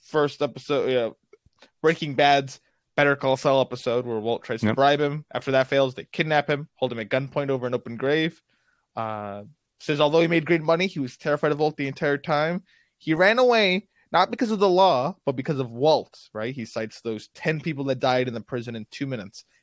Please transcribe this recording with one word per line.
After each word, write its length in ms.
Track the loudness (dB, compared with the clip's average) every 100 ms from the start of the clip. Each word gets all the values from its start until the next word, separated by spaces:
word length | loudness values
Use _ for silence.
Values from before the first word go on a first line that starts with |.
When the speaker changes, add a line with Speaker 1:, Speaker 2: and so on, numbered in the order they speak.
Speaker 1:
first 420 | -4 0 0 0
episode, 680 | -4 -4 -4 0 0 0 -2
uh, 540 | -6 _ _ _ _ _ _
Breaking 340 | 0 0 0
Bad's 460 | 2 6 6 2 -8 _ _ _ 0
Better 200 | 2 2
Call 200 | 0 0
Saul 240 | 2 2
episode 460 | 2 -2 -2 -2 -2
where 120 | -4
Walt 220 | -2 -4
tries 160 | -4 -2
to 80 | 0
Speaker 2:
Yep. 80 | 4
Speaker 1:
bribe 240 | 4 4
him. 240 | 0 -4 -8
After 180 | -8 0
that 140 | 0 2
fails, 260 | 2 0
they 100 | -2
kidnap 440 | -10 -6 0 0 0
him, 200 | -2 -6
hold 180 | _ -4
him 60 | -4
at 80 | -2
gunpoint 420 | -2 -2 -4 -2
over 160 | -2 -2
an 80 |
open 220 | -4 -6 -6
grave. 460 | 0 0 0 -4 _ _ _ _ _ -8
Uh, 480 | -8 -8 -10 -12 -14 _ _ _
says 200 | -4 0
although 200 | 2 4
he 80 | 2
made 180 | 2 0
great 160 | 0
money, 240 | 2 0 0
he 140 | -4
was 160 | -8 -8
terrified 360 | -4 -2 0
of 60 | 0
Walt 180 | -2 -2
the 120 | -6
entire 300 | -4 -2 -2
time. 440 | -2 -2 -2 -4 -8 _ _ _
He 160 | -2
ran 240 | 2 4 4
away, 500 | 4 4 4 0 -4 _ _
not 180 | 0 0
because 200 | 0 -2
of 80 | 2
the 100 | 4
law, 480 | 6 4 4 0 -4
but 80 | -6 -4
because 220 | -4 -4
of 140 | -4
Walt, 560 | 0 2 2 0 -14 -16
right? 220 | -10 -8
He 100 | -8 -10
cites 340 | -8 -8 -8
those 280 | -8 -8 -10
ten 320 | -8 -4 -4
people 240 | -4 -4
that 140 | -4 -2
died 300 | 0 0 0
in 60 |
the 60 | -4
prison 360 | -8 -8 -8 -10
in 100 | -12
two 160 | -10 -8
minutes, 380 | -8 -10 -16 -20 _